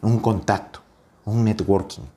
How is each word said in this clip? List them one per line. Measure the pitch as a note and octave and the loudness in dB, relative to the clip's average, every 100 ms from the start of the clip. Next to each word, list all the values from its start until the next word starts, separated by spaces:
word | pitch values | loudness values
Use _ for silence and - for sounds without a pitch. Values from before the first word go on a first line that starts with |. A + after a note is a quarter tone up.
un | G#2+ A#2 | 2 2
contacto, | A#2 G#2 - G2+ - - _ _ _ _ - | 2 0 0 -2 -2 -20 _ _ _ _ -4
un | A2+ | 0
networking. | A2+ G#2+ F#2 G2 F2+ - C#2+ | 2 0 2 2 0 -10 -16